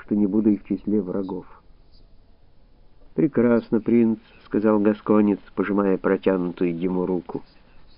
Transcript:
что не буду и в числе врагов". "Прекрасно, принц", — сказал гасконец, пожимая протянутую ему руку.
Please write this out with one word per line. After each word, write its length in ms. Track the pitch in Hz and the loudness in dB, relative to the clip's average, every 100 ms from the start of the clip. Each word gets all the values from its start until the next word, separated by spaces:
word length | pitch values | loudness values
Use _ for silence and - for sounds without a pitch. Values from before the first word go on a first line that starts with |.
что 140 | - 104 | -4 0
не 100 | 104 | 0
буду 240 | 107 107 | 2 2
и 60 | 104 | 0
в 80 | |
числе 360 | - 95 - 107 | -2 -6 -2 -2
врагов". 460 | 90 95 92 90 - - - - - - - - _ - - - - _ - - - | -2 -6 -8 -10 -14 -20 -20 -20 -20 -20 -20 -20 _ -20 -20 -20 -20 _ -20 -20 -12
"Прекрасно, 680 | - - - 120 117 - 117 | -2 -2 2 2 2 0 -2
принц", — 380 | 110 117 113 110 - - - | 2 2 2 0 -6 -20 -6
сказал 340 | 110 110 107 | -2 2 2
гасконец, 580 | 104 107 - 107 104 95 - | 2 0 2 2 4 0 -4
пожимая 420 | - 95 101 98 92 | -6 -2 0 0 0
протянутую 800 | 92 95 98 95 87 82 90 82 | 0 0 0 0 -2 -2 -4 -2
ему 300 | 90 90 90 | -4 -2 -2
руку. 380 | 90 - - - - - - - | -4 -6 -12 -14 -20 -20 -20 -20